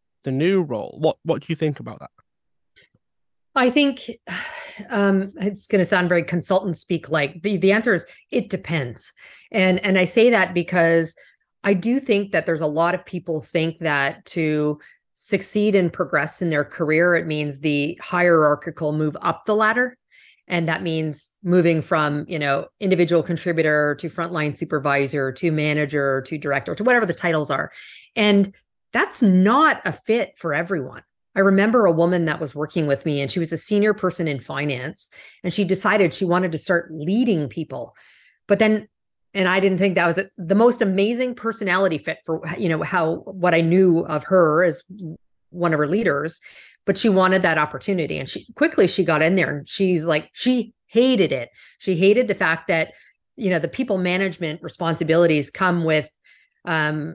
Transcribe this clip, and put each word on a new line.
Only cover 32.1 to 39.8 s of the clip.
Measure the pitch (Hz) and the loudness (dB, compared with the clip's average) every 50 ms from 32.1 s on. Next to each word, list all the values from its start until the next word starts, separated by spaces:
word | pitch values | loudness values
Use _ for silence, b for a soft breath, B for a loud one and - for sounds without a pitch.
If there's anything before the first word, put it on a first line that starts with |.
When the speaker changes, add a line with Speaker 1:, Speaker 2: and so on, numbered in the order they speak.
| 180 175 165 | 2 0 0
Speaker 2:
that | 156 147 - | -2 -2 -4
was | 160 139 - | -6 -10 -6
working | 147 151 147 - 180 156 143 | -8 -8 -4 -2 -2 0 0
with | 139 135 - | 0 0 0
me, | 160 147 143 | -2 -2 -2
and | 139 135 | -4 -4
she | - 180 | -4 -4
was | 165 160 | -4 -4
a | 165 | -4
senior | 156 - - 208 202 208 214 208 | -8 -4 -2 0 2 2 2 0
person | 208 - 180 - - 170 | 0 -2 -4 -2 -2 -4
in | 156 143 131 | -4 -4 -6
finance, | - - 143 139 147 147 135 123 127 151 - - - - B B B B B B - | -8 -8 -8 -6 -4 -4 -4 -6 -8 -10 -12 -14 -16 -18 B B B B B B -8
and | 180 - | -6 -2
she | - 202 | -2 0
decided | 165 190 185 - 202 196 208 196 160 | 0 0 0 2 0 2 4 2 2
she | - - 190 | 0 -2 -2
wanted | 170 170 180 190 180 | 0 0 0 0 -2
to | 160 151 | -4 -6
start | - - 180 170 - - | -2 -2 -2 -2 -2 -6
leading | 156 160 151 175 196 233 254 233 196 160 147 127 | -12 -8 -4 -2 0 0 0 0 0 0 -2 -4
people. | - 165 156 - 135 127 117 - b b b b b b b b b b _ - | -6 -10 -10 -8 -10 -12 -12 -14 b b b b b b b b b b _ 0
But | 202 196 | 2 2
then, | 220 214 214 208 214 _ _ _ _ _ _ _ _ _ - | 4 2 2 0 -2 _ _ _ _ _ _ _ _ _ -4
and | 202 190 | 0 0
I | 180 185 196 | 2 2 2
didn't | 190 196 190 | 2 2 2
think | 165 | 2